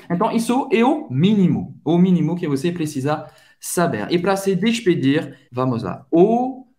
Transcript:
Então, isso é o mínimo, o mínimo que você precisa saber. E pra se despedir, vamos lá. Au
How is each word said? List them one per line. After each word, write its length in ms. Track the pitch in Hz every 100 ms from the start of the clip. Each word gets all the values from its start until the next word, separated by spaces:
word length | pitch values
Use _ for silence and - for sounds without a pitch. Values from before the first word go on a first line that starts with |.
| -
Então, 220 | 175 220
isso 380 | 226 226 247 -
é 140 | 226 240
o 240 | 302 -
mínimo, 720 | 127 175 214 180 117 - -
o 140 | - 170
mínimo 380 | 185 175 151 175
que 120 | 170
você 240 | 139 175
precisa 560 | 175 156 139 131 151 156 - _ _
saber. 480 | - - 170 117 104
E 80 | 175
pra 160 | 175 196
se 200 | 196 190
despedir, 840 | 220 226 - 156 135 143 - - _
vamos 320 | 123 131 120
lá. 220 | 98 87 -
Au 560 | 160 190 233 254 262 -